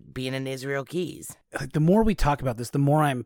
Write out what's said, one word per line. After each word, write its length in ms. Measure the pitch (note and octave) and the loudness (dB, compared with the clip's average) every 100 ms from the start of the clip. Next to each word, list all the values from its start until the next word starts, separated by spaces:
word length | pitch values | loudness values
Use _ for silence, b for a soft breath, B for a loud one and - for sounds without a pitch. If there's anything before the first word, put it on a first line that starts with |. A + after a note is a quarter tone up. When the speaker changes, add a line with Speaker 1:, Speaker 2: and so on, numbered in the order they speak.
| - | -16
Speaker 1:
being 220 | C3+ B2+ | -10 -6
in 140 | C3 C3+ | -6 -6
Israel 360 | C3+ C3+ C#3 | -8 -6 -6
Keys. 520 | C3 E3 E3+ - - - _ - | -6 -6 -6 -10 -16 -20 _ -10
Speaker 2:
Like, 140 | C#3 | -4
the 60 | D3+ | 2
more 240 | D#3+ G#3 | 4 6
we 120 | A3 F#3 | 4 4
talk 260 | D3+ C#3+ | 2 2
about 160 | C3 A2+ | -2 -6
this, 140 | A#2+ | -4
the 80 | D3 | 0
more 240 | C#3 D3+ | 4 4
I'm 220 | D3 B2+ | 2 0